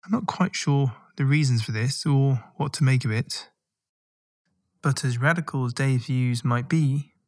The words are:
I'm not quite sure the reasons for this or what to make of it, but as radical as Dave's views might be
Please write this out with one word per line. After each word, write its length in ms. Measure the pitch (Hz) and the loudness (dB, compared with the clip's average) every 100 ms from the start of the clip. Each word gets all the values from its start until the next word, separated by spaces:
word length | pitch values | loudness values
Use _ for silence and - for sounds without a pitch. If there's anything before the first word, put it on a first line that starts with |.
I'm 80 | - | -2
not 140 | 226 220 | -2 -2
quite 280 | - 185 | 0 -2
sure 380 | - - 143 139 107 _ - | 0 0 2 2 -2 _ -2
the 80 | |
reasons 380 | 135 151 143 117 | 2 2 4 0
for 100 | 110 | 0
this 320 | 107 123 - | -2 -2 -2
or 400 | - 139 135 131 - _ | 0 2 4 0 -4 _
what 180 | 135 | -6
to 100 | - | 0
make 220 | 131 131 117 | 2 2 0
of 40 | |
it, 380 | 110 - - - _ _ _ _ _ _ _ _ _ _ _ _ _ | -2 -4 -8 -14 _ _ _ _ _ _ _ _ _ _ _ _ _
but 200 | 143 135 | -2 0
as 140 | 135 120 | -2 0
radical 480 | 139 170 156 139 | 0 0 -2 -4
as 80 | 123 | -4
Dave's 320 | 120 135 127 | -2 0 0
views 400 | 113 127 127 117 | 0 -2 0 -2
might 240 | - 120 131 | -2 -2 0
be 460 | 160 143 143 143 _ | 0 2 0 -4 _